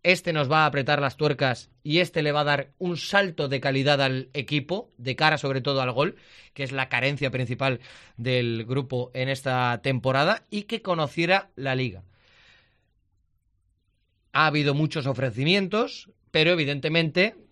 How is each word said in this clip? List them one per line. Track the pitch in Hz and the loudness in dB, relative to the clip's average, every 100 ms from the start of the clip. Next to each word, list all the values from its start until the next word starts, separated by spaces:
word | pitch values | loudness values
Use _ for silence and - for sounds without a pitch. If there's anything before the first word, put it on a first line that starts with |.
"Este | 175 180 - | 2 2 0
nos | 156 131 | -2 2
va | 156 | 2
a | 151 | 2
apretar | 139 135 147 | 0 0 0
las | 135 - | 0 0
tuercas | 151 135 135 120 - _ | -2 2 0 -2 -10 _
y | 151 160 | 0 0
este | 170 165 | 2 0
le | 147 | 0
va | 147 | 0
a | |
dar | 147 143 135 _ | 0 0 -4 _
un | 180 170 | -4 -4
salto | - 202 196 160 139 | 0 2 2 -2 -2
de | 135 | 0
calidad | 143 135 135 139 | 0 2 2 2
al | 135 131 131 | 2 0 -6
equipo, | 147 127 147 - 190 - - | -8 -2 -2 -2 -6 -6 -10
de | 120 131 | -8 2
cara | 156 151 | 2 2
sobre | 139 131 | 0 -2
todo | 127 135 | 0 0
al | 127 | 0
gol", | 120 156 - - - - | 0 -2 -2 -20 -20 -20
que | - | -10
es | 135 | -6
la | 135 131 | -4 -2
carencia | 123 135 143 139 | 0 0 -2 -4
principal | 127 120 120 135 123 - - - - | -2 -4 -2 -2 -2 -8 -20 -20 -8
del | 123 127 120 113 | -2 0 0 -2
grupo | 113 131 127 127 120 | -2 -4 -2 -6 -6
en | 131 131 | -6 -4
esta | 135 135 127 123 120 | -4 -2 0 0 0
temporada, | 135 131 131 131 156 226 _ | -2 0 0 2 2 0 _
y | 208 | -8
que | 208 - | -6 -8
conociera | 190 170 147 - 170 190 196 - | -4 -2 -2 -2 2 0 0 -8
la | 135 | -4
liga. | 131 127 92 - _ _ _ _ _ _ _ _ _ _ _ _ _ _ _ _ _ _ _ _ _ _ | -2 -4 -8 -20 _ _ _ _ _ _ _ _ _ _ _ _ _ _ _ _ _ _ _ _ _ _
Ha | 139 156 | 2 2
habido | 147 143 | 4 2
muchos | 143 156 160 135 | 2 0 0 -4
ofrecimientos, | 127 131 110 143 202 185 208 269 - - _ _ | -2 -2 0 2 2 2 -2 -2 -6 -20 _ _
pero | 160 156 | 2 4
evidentemente | 175 139 143 156 165 165 180 208 - _ | 2 0 -2 0 0 2 2 0 -2 _